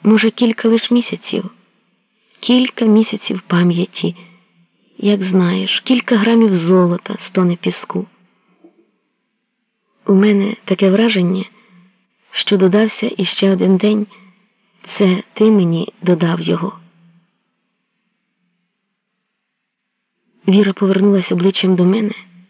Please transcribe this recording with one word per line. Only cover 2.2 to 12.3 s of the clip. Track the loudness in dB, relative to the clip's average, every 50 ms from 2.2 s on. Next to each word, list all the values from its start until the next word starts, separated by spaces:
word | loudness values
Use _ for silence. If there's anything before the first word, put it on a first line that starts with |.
| _ _ _ _
кілька | -2 0 0 2 2 -2 -4 -2 0
місяців | 2 4 4 2 0 -4 -10 -8 -8 -8 -8 -6
пам'яті, | _ 0 2 2 2 0 0 -4 -6 _ -6 -6 -6 -6 -8 -18 -20 _ _ _ _ _ _ _ _ _ _ _ _ _ _
як | -2 0 0 0 -2
знаєш, | 0 0 0 2 2 0 -2 -4 -4 -6 -6
кілька | -2 -2 -2 -2 0 0 0
грамів | 0 2 2 2 4 4 2 2 0
золота | 0 2 2 2 2 2 0 -4 -6 -10 -12 -12 -12 -8
стоне | _ -2 0 0 -2
піску. | -2 -4 -8 -8 -8 -12 _ -8 -8 -8 -10 _ _ _ _ _ _ _ _ _ _ _ -20 _ _ _ _ _ _ _ _ _ _ _ _ _ _ _ _ _ _ _ _ _ _ _ _ _ _ _
У | 0 2
мене | 4 4 4 2 2 0 -2 -6 -10 _
таке | -6 -2 0 2 2
враження, | 2 2 2 0 0 0 -2 -2 -2 -4 -6 -10 _ _ _ _ _ -20 _ _ _ _ _ _ _ _ _ _